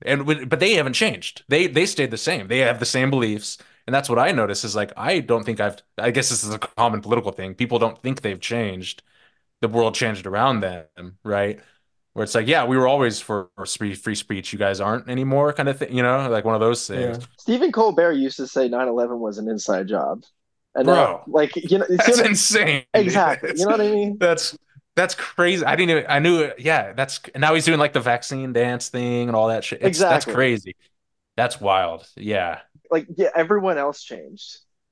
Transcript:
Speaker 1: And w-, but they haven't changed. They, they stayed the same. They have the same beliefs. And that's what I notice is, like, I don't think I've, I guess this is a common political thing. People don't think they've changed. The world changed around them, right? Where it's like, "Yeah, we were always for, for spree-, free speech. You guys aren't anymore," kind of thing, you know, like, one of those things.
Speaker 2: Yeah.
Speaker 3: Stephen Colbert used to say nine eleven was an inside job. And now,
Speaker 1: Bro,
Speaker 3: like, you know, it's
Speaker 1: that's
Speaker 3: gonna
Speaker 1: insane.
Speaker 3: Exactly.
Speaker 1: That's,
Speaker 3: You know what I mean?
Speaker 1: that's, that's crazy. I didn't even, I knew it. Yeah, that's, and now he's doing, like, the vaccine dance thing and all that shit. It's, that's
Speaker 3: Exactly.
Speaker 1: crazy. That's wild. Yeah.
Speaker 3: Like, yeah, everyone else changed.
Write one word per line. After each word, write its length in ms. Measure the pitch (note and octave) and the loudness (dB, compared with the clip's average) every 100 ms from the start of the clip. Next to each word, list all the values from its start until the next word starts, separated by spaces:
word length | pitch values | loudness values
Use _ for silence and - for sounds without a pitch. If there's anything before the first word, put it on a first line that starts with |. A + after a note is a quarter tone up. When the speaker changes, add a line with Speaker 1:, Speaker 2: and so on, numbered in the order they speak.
Speaker 1:
And 180 | - C#3+ | -2 -2
w-, 260 | C#3 D3+ B2+ | 0 -2 -2
but 140 | D3+ | 0
they 140 | F#3+ | 2
haven't 200 | G3 C3+ | 2 2
changed. 500 | B2 A3 - - - - | 0 0 -2 -10 -12 0
They, 180 | C#3+ F3+ | 2 2
they 180 | C#3+ G3+ | 2 0
stayed 240 | - C3 | 0 -2
the 60 | A2 | -2
same. 300 | - D#3 F#2+ | -4 -4 -2
They 100 | B2 | 0
have 200 | B2 A#2 | 2 0
the 60 | A#2+ | -2
same 240 | B2+ C3 | 0 2
beliefs. 480 | C3+ A2+ G#2+ - - - _ - | 2 0 -2 -8 -14 -18 _ -2
And 80 | |
that's 140 | C3+ C#3 | -2 2
what 100 | A#2+ | 2
I 140 | D3 | 2
notice 320 | C#3 G#2 G2+ | 2 0 -2
is, 100 | A2 G#2 | -4 -4
like, 160 | G#2 - | -4 -4
I 240 | C3+ F#3 | -2 -2
don't 240 | A2 A#2 | 0 -2
think 160 | A2 G#2+ | -2 -2
I've, 200 | G#2 G2+ _ - | -2 -4 _ -4
I 120 | A#2 | -2
guess 200 | B2 B2 | 0 0
this 140 | A#2 | -2
is 80 | G#2 | -4
a 60 | A2 | -6
common 420 | - - A#2 G#2+ | -6 0 0 0
political 320 | G#2+ A#2+ G#2+ | -2 -2 -2
thing. 220 | F#2 F#2+ | -8 -8
People 240 | F#2+ A#2+ A#2 | -6 -2 0
don't 220 | A2+ - | 0 -2
think 180 | B2+ C3+ | -8 -6
they've 180 | G#2+ F#2+ | -6 -6
changed. 640 | - A#2 G#2+ F#2 F2+ - _ _ _ _ _ - | -4 -4 -4 -6 -10 -14 _ _ _ _ _ -6
The 60 | A2+ | -2
world 260 | A2+ A2+ | 2 2
changed 320 | - A#2+ G2 F#2+ | 2 -2 -4 -6
around 340 | G2+ C3 A#2 | 0 0 0
them, 580 | F#2+ F2+ D#2 - F2+ F#2+ | -2 -6 -14 -20 -20 -12
right? 360 | G#2+ G2+ G2+ G#2+ - _ _ _ _ | -4 0 0 -4 -14 _ _ _ _
Where 100 | - | -8
it's 100 | G#2+ | -2
like, 140 | A#2 A2+ | 0 2
"Yeah, 180 | D#3 A#2+ | 2 2
we 100 | C3 | 2
were 120 | B2+ | 4
always 320 | C#3+ B2 G#2 | 4 2 -2
for, 300 | - G#2 F2+ - | -4 -6 -6 -12
for 100 | - | -10
spree-, 280 | - G#2 | -6 -6
free 200 | F#2+ - G2+ | -6 -6 -6
speech. 360 | - G2 F2+ | -6 -8 -6
You 60 | G2+ | -2
guys 220 | G2+ F#2+ | -2 0
aren't 280 | G2+ A#2 B2 | -2 -2 -4
anymore," 440 | B2+ C3+ C3+ D3 | -4 0 2 2
kind 160 | D3 C#3 | 0 -2
of 100 | C3+ | -2
thing, 160 | D3 B2+ | -2 0
you 60 | |
know, 260 | B2 C3 C3+ | 2 2 2
like, 140 | A2 | 0
one 100 | A2+ | 0
of 60 | A2 | 2
those 260 | A2+ A#2+ - | 2 0 -4
things. 300 | G2 A#2+ A#2 | -4 -4 -6
Speaker 2:
Yeah. 80 | - - | -12 -10
Speaker 3:
Stephen 360 | - B3 E4 | -2 0 2
Colbert 400 | A3 A3 D#3+ E3+ | 2 2 4 2
used 240 | C#3+ C3+ - | 2 -2 -4
to 80 | B2+ | -4
say 220 | C#3 B2+ | 0 0
nine 200 | A#2+ B2+ | 0 0
eleven 320 | A#2 A#2+ A#2+ | 0 -2 -2
was 180 | A2 G#2 | -6 -6
an 100 | A2 | -6
inside 400 | A2 - F#2+ G2 | -4 -2 -2 0
job. 360 | G2 C#2 - - _ _ _ _ | -2 -2 -4 -10 _ _ _ _
And 120 | - C3 | 0 4
now, 200 | F3+ B2 | 4 4
Speaker 1:
Bro, 180 | - - | 0 -2
Speaker 3:
like, 300 | D#3 D3+ E3+ | 0 0 -2
you 220 | E3+ G3 | 0 0
know, 80 | - | 2
it's 160 | F3+ | 4
Speaker 1:
that's 20 | A3 | 4
Speaker 3:
gonna 220 | A#3+ A3+ | 6 4
Speaker 1:
insane. 560 | G3+ - G#3 D#3+ C#3+ B2 | 2 2 2 2 0 0
Speaker 3:
Exactly. 560 | A3 F#3+ G3 E3 C3+ D#3+ | 2 2 4 2 0 -4
Speaker 1:
That's, 60 | D3+ | 0
Speaker 3:
You 80 | |
know 60 | G3 | 2
what 100 | A3 | 2
I 80 | G#3 | 2
mean? 320 | G#3 G#3 G3+ | 2 0 0
Speaker 1:
that's, 360 | F3+ E3 - - _ - _ - | 2 2 -2 -8 _ -20 _ -2
that's 180 | F3+ | 0
crazy. 500 | - - - F3 F#3 | -2 -6 0 2 2
I 120 | C#3+ D3+ | 2 2
didn't 140 | F3 | 4
even, 160 | D#3 C#3+ | 2 2
I 100 | C#3+ | 2
knew 220 | E3 E3+ | 4 4
it. 140 | D3 - | 2 -2
Yeah, 320 | C3+ D#3 G2 | 0 0 0
that's, 280 | A#2 C3+ - - | -4 -4 -6 -10
and 60 | C3+ | 0
now 140 | D#3 | 2
he's 100 | D#3+ | 2
doing, 140 | E3 D#3 | 2 2
like, 140 | D3 | 2
the 80 | C3+ | 2
vaccine 520 | A#2+ A#2+ - C3+ C3 | 0 -2 -2 -8 -2
dance 360 | A#2 B2 B2 - | 0 0 -2 -6
thing 400 | B2 B2 A#2+ A#2+ | -6 -2 -2 0
and 80 | A2+ | 2
all 120 | A2 | 2
that 160 | A2+ | 0
shit. 180 | - - | -4 -2
It's, 220 | G3 E3 | 0 2
that's 200 | F#3 D#3 B2+ | 4 2 2
Speaker 3:
Exactly. 80 | |
Speaker 1:
crazy. 420 | B2 C3 A2+ F#2 - _ _ _ _ _ - | 0 2 0 -6 -18 _ _ _ _ _ -2
That's 240 | B2 - | -2 0
wild. 480 | G2 F#2+ F2 E2 - - | 0 2 0 -6 -12 -12
Yeah. 440 | G#2 G2+ F2 D#2 - _ - | -4 -2 -2 -6 -14 _ -4
Speaker 3:
Like, 160 | E3 D#3 E3+ | -2 -2 -2
yeah, 140 | E3+ | 0
everyone 440 | E3 E3 G#3 F#3+ D#3 | 0 0 0 0 -2
else 240 | C#3+ C#3+ | -2 -6
changed. 560 | - - D2 G3+ - - _ _ _ | -12 -16 -18 -20 -20 -20 _ _ _